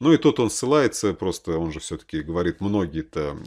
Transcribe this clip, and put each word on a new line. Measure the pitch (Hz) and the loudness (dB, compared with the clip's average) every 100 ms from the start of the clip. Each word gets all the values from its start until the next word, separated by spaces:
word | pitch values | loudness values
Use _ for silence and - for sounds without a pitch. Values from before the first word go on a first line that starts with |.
Ну | 147 | 4
и | 156 | 6
тут | 151 131 | 6 2
он | 113 | 0
ссылается, | - 127 147 123 - 104 87 | -2 2 4 2 0 -2 -2
просто | 95 - - 82 | -4 -4 -4 -2
он | 82 | -2
же | 80 | -6
всё-таки | - 85 - 80 | -8 -10 -8 -8
говорит, | 76 85 87 80 | -4 -2 -2 -2
многие-то, | 98 104 87 78 78 80 73 71 | -2 0 -2 -4 -8 -6 -6 -6